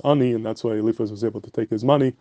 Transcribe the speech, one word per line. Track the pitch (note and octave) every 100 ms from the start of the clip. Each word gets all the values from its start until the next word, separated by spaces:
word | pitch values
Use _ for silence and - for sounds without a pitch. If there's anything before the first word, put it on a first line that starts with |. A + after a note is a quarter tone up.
Ani, | C#3+ D3 B2+
and | A2+
that's | A2 G#2+
why | A#2+
Eliphaz | G#2+ A2 A2+ G#2+
was | G#2
able | A2+ G#2+
to | -
take | - A2
his | A2
money | B2 C#3+ C3 B2